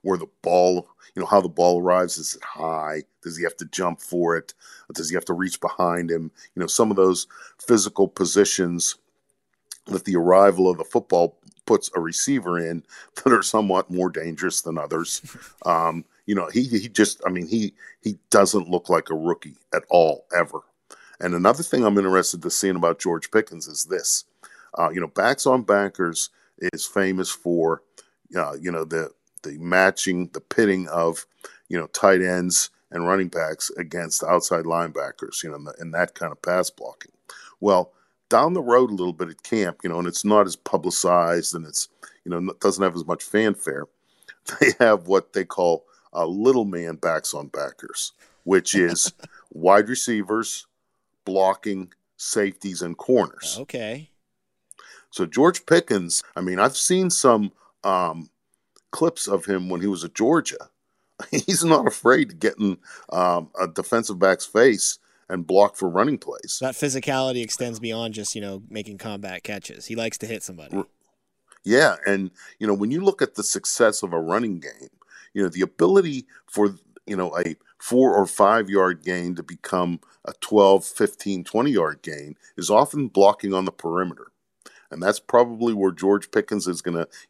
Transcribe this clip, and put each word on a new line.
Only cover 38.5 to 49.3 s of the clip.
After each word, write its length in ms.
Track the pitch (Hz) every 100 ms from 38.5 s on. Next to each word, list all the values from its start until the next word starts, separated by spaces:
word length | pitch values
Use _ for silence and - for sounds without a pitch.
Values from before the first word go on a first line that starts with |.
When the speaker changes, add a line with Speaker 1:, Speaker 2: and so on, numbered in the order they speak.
Speaker 1:
the 80 | 180
road 280 | 120 123 127
a 60 | 98
little 180 | 90
bit 160 | 80 85
at 140 | 80
camp, 360 | - 113 90 -
you 60 | 87
know, 100 | 85
and 80 | 87
it's 180 | - 104
not 220 | 104 95
as 80 | -
publicized 1000 | - 95 92 - 90 87 85 85 -
and 120 | 85 78
it's, 240 | - - _ - _
you 80 | 87
know, 60 | 87
n-, 120 | 92 -
doesn't 220 | 101 90
have 120 | 92 85
as 100 | 78
much 180 | 85
fanfare. 640 | - 107 110 98 80 69 -
<laughs> 680 | _ _ _ - - - -
They 120 | - -
have 280 | 117 104 85
what 260 | 95 -
they 120 | 101 92
call, 400 | - 87 82 _ _ _
uh, 120 | 85 82
little 400 | 95 120 127 104
man 300 | 87 85 80
backs 380 | 85 80 -
on 140 | 73 73
backers, 640 | 71 69 - - - - _ _ _
which 320 | 87 92 - 101
is 380 | 87 82 - - -